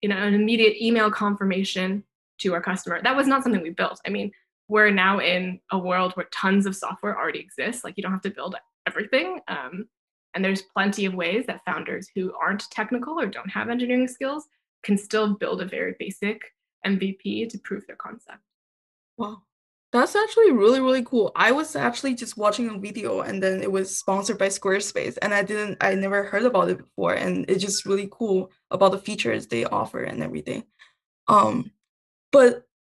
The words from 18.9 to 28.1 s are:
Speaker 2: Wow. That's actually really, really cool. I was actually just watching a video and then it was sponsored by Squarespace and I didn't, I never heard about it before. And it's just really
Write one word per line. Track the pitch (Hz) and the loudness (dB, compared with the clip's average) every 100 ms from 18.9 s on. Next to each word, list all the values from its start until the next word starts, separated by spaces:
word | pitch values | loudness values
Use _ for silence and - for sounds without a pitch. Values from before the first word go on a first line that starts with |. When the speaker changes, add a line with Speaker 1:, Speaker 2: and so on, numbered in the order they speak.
| _ _ - | _ _ -10
Speaker 2:
Wow. | 208 220 _ _ _ _ _ | -10 -10 _ _ _ _ _
That's | 240 277 403 | 0 2 2
actually | 440 453 440 | 2 6 8
really, | 247 208 269 | 8 6 6
really | 262 262 | 4 2
cool. | 240 240 185 - | 2 0 0 4
I | 208 | 4
was | 277 311 285 | 4 0 -2
actually | 240 240 269 | -2 -2 -4
just | 240 226 - | -4 -8 -2
watching | 208 208 233 | 0 0 -2
a | 208 | -6
video | 202 196 220 190 | -10 -8 -4 -4
and | - 196 | -4 -2
then | 190 190 | 0 0
it | 202 | -2
was | 190 190 - | -2 -2 -4
sponsored | - 196 196 202 | -2 -2 0 0
by | 196 | 0
Squarespace | 190 196 196 202 202 - - | 0 0 0 0 -4 -4 -2
and | 208 | 0
I | 202 | 0
didn't, | 202 208 208 185 | 0 -2 -4 0
I | 196 190 | 0 0
never | 196 202 | 0 -2
heard | 202 202 | 0 0
about | 240 185 175 | 2 4 2
it | 185 | 0
before. | - - 175 - | -6 -2 0 0
And | 180 180 - | 0 -2 0
it's | 185 | 0
just | 196 190 190 | 0 -4 -2
really | 196 202 | -2 -2